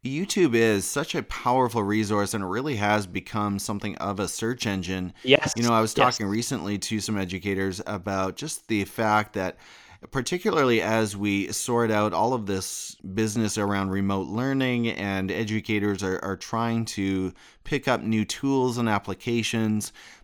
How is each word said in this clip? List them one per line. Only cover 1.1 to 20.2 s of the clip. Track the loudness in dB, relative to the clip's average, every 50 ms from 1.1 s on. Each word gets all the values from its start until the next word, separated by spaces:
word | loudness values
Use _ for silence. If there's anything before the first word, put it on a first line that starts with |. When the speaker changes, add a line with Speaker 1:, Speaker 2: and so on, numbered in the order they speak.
| -4
Speaker 1:
a | -4 -4
powerful | -6 -10 -4 0 2 4 4 4 4 2 0
resource, | 0 2 2 0 2 2 2 0 0 0 -2
and | -4 -4
it | -4
really | -4 -2 -2 -2 -2
has | 0 2 2 2 2 2 -2
become | -8 -8 -8 -6 -4 -2 -2 0 -2 -2
something | -4 -4 -6 -6 -6 -8 -8 -6
of | -4 -4 -2 -2
a | -4 -4
search | -4 -4 -4 -4 -4 -2 -2 -2
engine. | -2 -2 -2 -4 -4 -4 -4 -6 -8 -8 4
Speaker 2:
Yes. | 4 4 4 4 0 -2
Speaker 1:
You | 0 2
know, | 4 4
I | 4
was | 2 2 2 4
Speaker 2:
Yes. | 2 2 2 0
Speaker 1:
talking | -2 -2
recently | -2 -2 -2 -2 -4 -4 -2 -4 -4 -4
to | -4 -4 -4 -4
some | -2 -2 -2 -2
educators | -2 -4 -6 -4 -2 -2 0 0 0 -2 -2 -4 -6 -6
about | -6 -6 -4 -2 -2 0 0 -2 -4
just | -6 -8 -8 -10 -10 _ -2
the | 0 0 0
fact | -2 -2 -2 2 4 4 4 2 0 -4
that, | -4 -4 -4 -4 -8 -18 -20 -20 -20 -20 -20 -20 -20 -20 -6
particularly | -4 -4 -2 -2 -4 -2 0 2 4 4 4 6 4 4 4
as | 2 2 2 2 0 -2 -2
we | 0 2 2 2 0 0
sort | -4 -6 -2 0 2 2 2 4
out | 4 2 2 2 2
all | 2 2 2 2
of | -2 -2
this | -2 -4 -4 -4 -6 -8 -10 -10 -12 -14 _ -14 -6 -2
business | 0 0 0 2 0 0 0 0 0
around | 0 0 0 0 0 0
remote | 0 0 0 0 0 0 -2 -2
learning | -4 -2 -2 0 0 2 2 2 2 0 0 -2
and | -2 -2 -4 -2 -2 -2 -2 -2
educators | -2 -2 -2 -2 -2 -4 -2 0 0 2 2 2 0 0 0
are, | -2 -2 -2 -2
are | -4 -6 -6
trying | -6 -6 -4 -2 -2 0 0 -2 -2
to | -4 -4 -2 0 0 0 0 0 -2 -6 -8 -20 -20 -20 _ _
pick | -4 -4 -2 0 0
up | 0 0
new | 0 0 0 0 0
tools | -2 -4 -4 -2 0 2 2 2 2 0 0
and | 0 2
applications, | 0 0 0 -4 -10 -6 -4 -2 -2 0 0 0 0 0 0 2 0 0 -2 -6 -12 -16 -20 -20 -20 -20